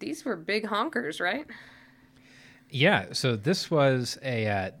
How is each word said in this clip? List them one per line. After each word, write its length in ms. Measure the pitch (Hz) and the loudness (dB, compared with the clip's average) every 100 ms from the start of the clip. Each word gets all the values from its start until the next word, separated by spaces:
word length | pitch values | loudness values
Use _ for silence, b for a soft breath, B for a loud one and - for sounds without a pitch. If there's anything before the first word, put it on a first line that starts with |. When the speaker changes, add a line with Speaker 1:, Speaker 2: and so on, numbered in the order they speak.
Speaker 1:
these 240 | 214 311 | -8 -6
were 120 | 269 180 | -6 -6
big 280 | 165 214 208 | -2 -2 0
honkers, 520 | 208 285 160 131 156 | -2 -2 -2 -6 -4
right? 260 | 175 247 302 B B B B B B B B B B B _ | -2 -4 -8 B B B B B B B B B B B _
Speaker 2:
Yeah, 380 | 135 160 156 92 | 2 4 4 0
so 240 | - 131 113 | -2 0 0
this 340 | 123 190 - | 0 0 2
was 460 | 156 139 131 120 - | 4 4 4 0 -6
a, 240 | 135 117 107 | -4 -2 0
uh, 220 | 101 95 - | 0 -2 -4